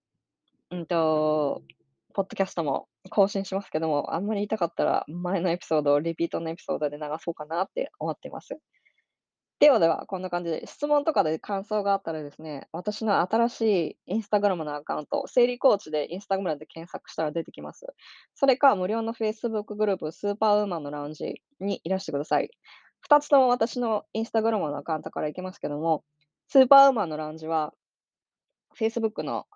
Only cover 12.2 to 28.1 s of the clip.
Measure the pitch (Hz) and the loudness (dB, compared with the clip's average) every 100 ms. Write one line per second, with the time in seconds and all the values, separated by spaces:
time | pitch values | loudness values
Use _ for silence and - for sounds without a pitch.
12.2 | 147 - 156 143 - 170 180 208 220 170 | -8 -12 -12 -12 -10 -8 -6 -4 0 0
13.2 | 180 226 240 - 226 196 160 - - 214 | 2 2 0 0 0 2 0 -6 -6 -4
14.2 | 208 208 202 180 151 147 - 156 151 - | 0 0 2 0 -4 -6 -6 -6 -4 -4
15.2 | - - 247 247 269 202 - 151 147 185 | -2 2 2 4 2 2 0 -4 -2 -6
16.2 | - 196 196 151 151 - 170 170 - - | -4 -4 -2 -4 -8 -14 -12 -12 -10 -6
17.2 | 156 156 160 - 151 - - - - - | -4 -4 -6 -10 -14 -14 -16 -16 -20 -20
18.2 | _ _ 277 254 277 196 185 226 226 233 | _ _ 2 4 4 4 2 -2 -2 -2
19.2 | 214 214 233 220 208 208 214 196 156 - | -4 -2 -4 -4 -6 -2 0 0 -4 -4
20.2 | 208 202 220 208 202 175 143 147 147 156 | -4 0 2 2 0 -4 -6 -6 -8 -6
21.2 | 156 - _ - 196 202 - 190 - 143 | -8 -8 _ -8 -4 -4 -2 -4 -2 -6
22.2 | 147 147 - _ - - _ _ - 294 | -2 -2 -2 _ -20 -20 _ _ 2 4
23.2 | 285 277 254 247 247 247 240 220 - 220 | 6 4 4 2 0 -2 -2 -2 -4 -6
24.2 | 226 226 220 220 156 147 143 156 160 160 | -2 0 0 0 -2 -4 -4 -4 -4 -6
25.2 | 156 - 185 - 151 147 165 156 - _ | -4 -4 -8 -8 -6 -2 0 -2 -4 _
26.2 | _ _ _ 277 262 277 277 247 170 151 | _ _ _ 4 8 10 8 6 -2 -4
27.2 | 156 160 160 160 151 - _ _ _ | -6 -8 -2 -2 -2 -6 _ _ _